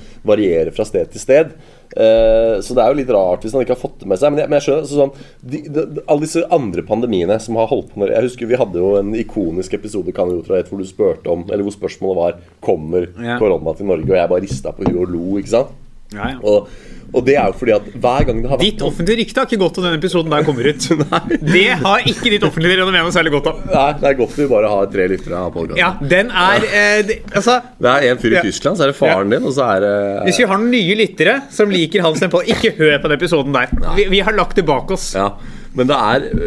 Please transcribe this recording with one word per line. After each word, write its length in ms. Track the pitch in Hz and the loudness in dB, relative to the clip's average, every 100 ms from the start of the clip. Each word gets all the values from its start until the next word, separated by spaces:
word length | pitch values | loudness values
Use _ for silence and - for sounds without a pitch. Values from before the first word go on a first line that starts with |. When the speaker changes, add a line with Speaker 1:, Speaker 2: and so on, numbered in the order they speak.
| - - 104 | -14 -10 0
Speaker 1:
varierer 460 | 104 101 82 80 | 2 2 2 0
fra 120 | - 107 | -2 -4
sted 220 | 95 82 | -2 -4
til 80 | 110 | -6
sted. 300 | - 135 156 - - - - - | 2 2 2 -4 -20 -20 -12 2
Eh, 600 | 113 113 113 113 113 104 | 4 6 6 4 4 0
så 100 | - 123 | -2 2
det 60 | |
er 80 | 117 | 2
jo 80 | 143 | 2
litt 140 | 127 | 2
rart 300 | 107 92 90 110 | 2 2 0 -2
hvis 80 | |
han 80 | 131 | -2
ikke 140 | 123 127 | -2 -2
har 60 | |
fått 160 | - - | -6 -10
det 80 | 95 | -4
med 80 | 95 | 0
seg, 120 | 147 | 2
men 80 | 147 | 2
jeg, 80 | 143 | 0
men 80 | 147 | 0
jeg 80 | 143 | 2
skjønner, 220 | 139 147 | -2 0
så 100 | 143 | 0
sånn, 100 | 139 - - - 127 | 0 0 -20 -20 -12
de, 160 | 147 170 | -10 -6
de, 180 | 147 165 151 | -6 -4 -6
de, 80 | - | 0
alle 200 | 147 156 | 0 0
disse 180 | 165 170 175 | -2 0 0
andre 260 | 117 85 82 | 0 -4 -2
pandemiene 500 | 110 120 98 85 110 | -2 0 0 0 0
som 200 | 117 113 | -2 -2
har 100 | 110 | 0
holdt 220 | 123 - | -2 -4
på 80 | - | -4
med, 100 | 98 113 | 0 2
jeg 100 | 123 | 0
husker 220 | - 117 | -2 -2
vi 100 | 123 | 0
hadde 220 | 113 87 | 0 0
jo 100 | 92 101 | 2 2
en 160 | 101 113 | 0 -4
ikonisk 600 | 113 - 87 85 92 101 | -4 -4 -4 -4 -6 -8
episode, 340 | 107 101 85 90 | -8 -8 -6 -4
kan 160 | 90 | -2
jeg 80 | 87 | -2
jo 40 | 82 | -2
tro, 100 | - 104 | -2 -2
hvor 100 | 101 | -6
du 60 | 92 | -8
spurte 420 | - 101 80 - | -2 0 0 -4
om, 140 | 87 87 | -4 -4
eller 180 | 104 101 | -4 -4
hvor 120 | 101 | -6
spørsmålet 440 | 95 - 95 92 | -10 -6 -4 0
var, 160 | 85 82 - _ - | 0 -2 -12 _ -2
"Kommer 420 | 90 78 90 87 87 | -2 0 -2 -4 -8
Speaker 2:
Ja. 160 | 117 120 | -6 -2
Speaker 1:
korona 380 | 110 85 78 78 | 0 0 -2 -6
til 100 | 98 | -2
Norge?" 240 | 87 80 | -2 0
Og 80 | 90 | 0
jeg 140 | 87 | 2
bare 100 | 90 | 0
ristet 320 | 98 135 - - | -2 -8 -8 -4
på 120 | 95 | -2
huet 140 | 87 90 | 0 -2
og 60 | |
lo, 220 | 85 87 101 | -4 -4 -4
ikke 160 | - | 0
sant? 280 | 113 143 - - - - | 0 0 -8 -20 -20 -16
Speaker 2:
Ja, 140 | 104 113 | -10 -8
ja. 60 | 131 104 | -4 2
Speaker 1:
Og, 220 | 104 - - - - - 131 | 2 0 -14 -18 -20 -6 -2
og 60 | 127 | 2
det 80 | |
er 140 | 139 107 | 2 2
jo 60 | - | -2
fordi 140 | 120 | 2
at 120 | 104 104 - | 0 0 -2
hver 280 | 123 131 135 | 0 2 0
gang 80 | 110 | 0
det 80 | 131 | -2
har 140 | 135 | 0
vært 20 | |
Speaker 2:
Ditt 200 | 202 208 - | 0 0 -4
offentlige 320 | 143 170 233 | -2 -2 0
rykte 220 | 214 - | 0 -2
har 60 | 262 | -2
ikke 100 | 226 | 0
gått 220 | 180 170 | 0 0
om 60 | 180 | -2
den 80 | 165 | -2
episoden 320 | 170 175 160 | -2 -2 0
der 140 | 147 151 | 0 0
kommer 220 | 131 127 | 0 0
ut. 160 | 147 - 160 | 0 -2 0
Speaker 1:
<laughs> 40 | |
Nei. 380 | 147 160 - 330 | 0 -2 -2 -2
Speaker 2:
Det 220 | 151 175 208 220 | 2 4 4 2
har 220 | 185 208 240 | 2 2 0
ikke 240 | - 240 | -2 0
ditt 140 | 208 156 | 0 0
offentlige 300 | - 165 185 | 0 2 2
renommé 240 | 185 185 | 2 2
noe 80 | 165 | 2
særlig 180 | 170 160 | 2 2
godt 140 | 143 147 | 2 -2
av. 80 | - 139 | -4 -2
Speaker 1:
Nei, 220 | 143 139 147 | 2 2 2
det 100 | 143 | 0
er 60 | 135 | 2
godt 160 | 113 - | 0 0
vi 80 | 143 | 2
bare 180 | 113 104 | 2 2
har 160 | 104 98 | 2 0
tre 160 | 101 92 | 0 0
lyttere 300 | 95 - 87 | -2 -4 -6
av 100 | 90 85 | -6 -6
podcasten. 260 | 82 117 | -6 0
Speaker 2:
Ja, 80 | 175 185 139 | -2 -2 0
den 160 | 180 233 | 0 2
er, 380 | 185 180 208 214 | 0 2 2 0
eh, 300 | 208 208 214 208 | 2 2 2 0
det, 80 | - - | -4 -4
altså 240 | 196 202 247 233 - | -2 2 2 0 -2
Speaker 1:
Det 80 | 120 | 2
er 180 | 135 131 | 4 4
en 100 | 123 | 2
fyr 140 | 117 107 | 2 2
i 20 | |
Speaker 2:
Ja. 60 | 104 | 0
Speaker 1:
Tyskland, 320 | - 147 180 | -2 -2 2
så 80 | 139 | 0
er 80 | |
det 40 | 139 | 2
faren 240 | 165 170 101 | 2 2 2
Speaker 2:
Ja. 40 | 127 | 0
Speaker 1:
din, 100 | 233 | 0
og 60 | 135 | -2
så 80 | 123 | 0
er 160 | 95 | 2
det 120 | 101 101 101 101 190 | 2 0 -2 -2 -2
Speaker 2:
Hvis 80 | 180 | 0
vi 40 | 226 | 2
har 80 | 196 | 2
nye 360 | 233 247 175 208 | 2 0 0 0
lyttere 340 | 202 - 160 269 269 - | 0 2 2 2 -2 0
som 160 | 208 | 2
liker 320 | 190 156 196 170 | 2 0 0 0
Hans 160 | 156 | 0
Tempo, 160 | 190 175 175 | 0 0 0
ikke 300 | 214 220 165 | 0 0 2
hør 220 | 151 143 | 2 4
på 80 | 160 | 2
den 80 | 147 | 0
episoden 400 | 170 160 135 135 | 0 0 2 0
der. 160 | 127 | 0
Speaker 1:
Nei. 220 | 110 - - | 0 0 2
Speaker 2:
Vi, 100 | 202 | 2
vi 80 | 190 | 2
har 160 | 190 208 | 2 0
lagt 160 | 175 | 0
det 120 | - 160 | 0 0
bak 240 | 135 - | 0 0
oss. 160 | 95 - 95 | -6 -4 -2
Speaker 1:
Ja. 140 | 101 - - - - - | -2 -4 -14 -14 -10 -2
Men 140 | 123 | 0
det 60 | 143 | 2
er, 220 | 107 131 - - | 2 0 0 -4